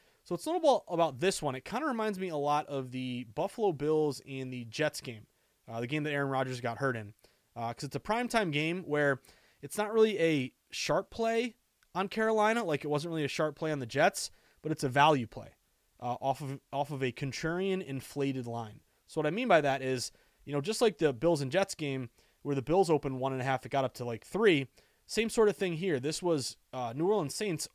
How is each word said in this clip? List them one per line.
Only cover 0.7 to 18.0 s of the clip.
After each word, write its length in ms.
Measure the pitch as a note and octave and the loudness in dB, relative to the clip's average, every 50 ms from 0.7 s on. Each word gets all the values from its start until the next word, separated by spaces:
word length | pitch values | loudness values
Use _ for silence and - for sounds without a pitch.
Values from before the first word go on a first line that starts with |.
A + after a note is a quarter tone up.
| B3 G3+ - | 4 4 0
about 320 | - F3+ E3 E3+ D#3 C3+ A#2+ | -2 0 2 2 2 2 0
this 220 | D#3 F#3+ F#3+ - | 0 0 0 0
one, 140 | - C#3+ B2+ | -2 -4 -4
it 100 | C3 - | -4 -8
kinda 220 | - G3 A#3+ D#4 | -6 -6 -2 -2
reminds 320 | D4+ B3 A3 G#3+ G#3+ G3+ F#3 | -2 -2 0 -2 -2 -2 -4
me 100 | F#3+ F3+ | -6 -4
a 80 | D#3+ | -4
lot 300 | D3 C#3+ D3 D3 D3 D3 | -2 0 2 2 0 0
of 240 | - C#3+ C3+ C3 B2+ | -2 -6 -6 -6 -6
the 340 | B2 B2+ B2+ B2+ B2 A#2+ B2+ A#2 - | -6 -6 -6 -4 -6 -6 -8 -8 -4
Buffalo 360 | C#3+ E3 G3+ - - A3 G3+ | -4 -4 -4 -2 0 0 0
Bills 500 | E3 C3 C#3+ D3+ D#3 D#3 D#3 D3 C3+ - - | 0 0 0 2 2 2 2 0 -2 -4 -10
and 260 | - C3+ C3+ C3 B2+ B2+ | -12 -10 -10 -8 -8 -8
the 120 | B2 A#2 | -10 -10
Jets 360 | A2+ A2 - D3+ D3+ - - | -10 -4 -2 -2 -2 -2 -4
game, 240 | - C#3 A#2 G#2+ G#2+ _ _ _ _ _ _ _ _ | -10 -10 -12 -12 -16 _ _ _ _ _ _ _ _
uh, 120 | - A2+ A2+ | -10 -6 -6
the 80 | B2 | -4
game 160 | A#2+ D3 D3+ D3 | -2 -2 -2 -2
that 80 | D3+ | -2
Aaron 180 | D3 C#3+ C#3+ C3+ | 0 0 0 0
Rodgers 320 | C3+ C3 C3 C3 B2+ A#2+ | 0 0 -2 -2 -4 -4
got 160 | A#2+ A#2 A2+ | -4 -6 -4
hurt 180 | - C3+ C3+ B2 | -2 -2 -2 -2
in. 180 | A2+ G#2+ G#2 - _ _ _ _ _ _ _ _ | -2 -8 -12 -16 _ _ _ _ _ _ _ _
Uh, 180 | A2+ A#2 A#2 A#2+ | -8 -6 -6 -6
'cause 100 | - - | -6 -8
it's 120 | C3+ - | -6 -6
a 40 | - | -8
primetime 520 | - - G#3+ A#3 B3 A#3 - A3+ G#3 E3+ | -4 -2 -2 -2 -2 0 0 0 0 2
game 320 | C#3+ D3 D#3 D#3+ E3+ F#3+ E3 | 0 0 0 0 -2 -4 -4
where 360 | C#3+ D3 D3+ D3 C#3+ C3+ B2+ - - - _ _ _ _ _ | -2 0 2 4 4 2 0 -4 -16 -20 _ _ _ _ _
it's 160 | - C#3+ - | -14 -8 -4
not 140 | G#3 G#3 G#3 | -4 -2 0
really 280 | A3 A3+ A3 A3 G#3 - | 4 4 6 6 4 2
a 340 | E3 E3 D#3 C#3+ B2+ C3 - _ _ _ | 2 4 4 2 0 -2 -8 _ _ _
sharp 400 | - - - - D3+ F3 G3+ - | -10 -8 -2 2 2 2 0 -2
play 460 | - - A3+ A3+ A3+ A3+ A#3+ A#3+ - _ _ _ _ _ _ _ _ | -4 -2 -2 0 2 0 0 -2 -6 _ _ _ _ _ _ _ _
on 140 | F3 G3 | -4 -4
Carolina, 560 | G3+ - A3 A3 A3 A3 G#3+ G#3 G#3+ A3+ A#3+ A3+ | -2 -2 0 2 2 4 4 4 4 4 2 2
like, 220 | E3+ D3+ C#3 - | 0 0 0 0
it 20 | |
wasn't 220 | D3 D3 D3 D3+ E3+ | 0 -2 -2 -2 -2
really 140 | E3 D#3+ D3 | -2 -2 -2
a 20 | |
sharp 280 | C#3 - - D#3 D3+ D3 | -2 0 0 -2 -2 -2
play 160 | - D#3+ D#3 | -4 -4 -2
on 80 | D3+ C#3 | -2 -2
the 60 | C3 | -4
Jets, 460 | A2+ - C3+ D#3+ G3+ - - - - - _ _ _ _ _ | -4 2 4 4 4 4 0 -8 -8 -10 _ _ _ _ _
but 100 | - D#3 | -4 -4
it's 120 | D#3 - - | -2 -2 -2
a 60 | C3+ | 0
value 380 | A#2+ C#3+ C#3+ D#3 D#3 C3+ A#2 | 4 6 8 8 6 4 2
play, 280 | G#2 - A#2+ A2 - - _ _ _ _ _ _ _ _ _ | -4 -8 -14 -16 -16 -20 _ _ _ _ _ _ _ _ _
uh, 160 | B2 B2 B2 - | -6 -6 -6 -2
off 200 | - C3+ C3+ - | -2 -2 -2 -2
of, 180 | D3+ C3 C#3 C3+ - _ | -4 -8 -8 -10 -12 _
off 200 | - C#3 C#3+ C3+ | -6 -6 -6 -4
of 120 | D3 C3 C3+ | -4 -4 -2
a 80 | B2+ | -4
contrarian 720 | A#2+ - C#3+ C3+ A#2+ - - D#3+ E3+ F3+ F#3+ G3 F#3+ F#3 F3+ | -4 -4 -8 -6 -6 -6 -4 -4 -4 -2 -2 -2 -2 -4 -4
inflated 640 | - C#3 C3 | -8 -8 -10